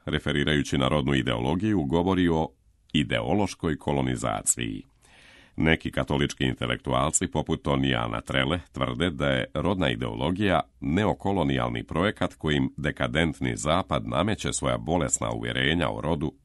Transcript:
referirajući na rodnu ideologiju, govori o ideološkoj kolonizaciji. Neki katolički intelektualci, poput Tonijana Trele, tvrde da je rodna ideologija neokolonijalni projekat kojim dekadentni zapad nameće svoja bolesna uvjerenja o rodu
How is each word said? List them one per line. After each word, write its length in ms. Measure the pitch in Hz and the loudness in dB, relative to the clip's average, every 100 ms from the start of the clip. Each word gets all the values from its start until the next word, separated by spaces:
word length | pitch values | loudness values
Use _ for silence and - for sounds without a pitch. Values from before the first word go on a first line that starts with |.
referirajući 720 | - 73 76 71 71 76 - 73 | -4 -4 0 0 2 2 2 2
na 100 | 65 | 2
rodnu 260 | 76 67 | 2 2
ideologiju, 720 | 69 60 58 62 87 107 101 | 2 0 0 0 0 0 0
govori 440 | 69 82 87 92 87 | 2 2 2 4 4
o 200 | 80 78 _ _ _ _ | 2 0 _ _ _ _
ideološkoj 840 | 78 64 60 58 98 95 - 85 73 | -2 0 0 0 0 0 -2 -4 -2
kolonizaciji. 1040 | - 71 65 60 57 52 - - 58 52 - _ _ - - - - - | 0 0 0 0 -2 -2 -2 -2 -2 -6 -10 _ _ -20 -20 -20 -12 0
Neki 340 | 78 82 - | 2 2 0
katolički 540 | - 67 69 71 - | -4 -2 0 0 0
intelektualci, 840 | 65 60 60 60 69 64 73 - 92 | -2 -2 -4 -4 0 0 2 0 -2
poput 360 | - - 80 | -2 -2 -2
Tonijana 580 | 76 69 67 60 57 57 | 0 2 2 0 -2 -4
Trele, 400 | - 65 65 85 - | -2 0 0 -2 -4
tvrde 380 | - 64 62 87 | -4 -4 0 -2
da 180 | 67 71 | 0 0
je 180 | 65 - | 0 -2
rodna 360 | 73 80 95 76 | -2 -2 0 0
ideologija 720 | 57 60 55 71 90 104 85 - - | -2 -4 -4 -2 0 2 2 0 -6
neokolonijalni 1040 | 69 85 104 - 98 98 71 65 60 58 | -2 2 2 0 0 0 2 2 0 -4
projekat 500 | - 80 98 - 92 | -4 0 0 0 -4
kojim 400 | - 78 73 67 - | -4 0 2 2 -2
dekadentni 800 | 71 65 65 69 82 69 65 55 | -4 -2 -2 2 0 0 -4 -2
zapad 500 | 71 85 98 69 53 | 0 0 0 -2 -2
nameće 460 | 62 101 98 69 | -2 0 -2 -4
svoja 260 | - 67 60 | -2 -2 -2
bolesna 520 | 57 87 71 - 57 | 0 0 0 -2 -2
uvjerenja 600 | 57 58 60 67 85 69 | -4 -4 0 0 2 0
o 100 | 53 | -2
rodu 320 | 69 82 73 - | -2 -2 -2 -8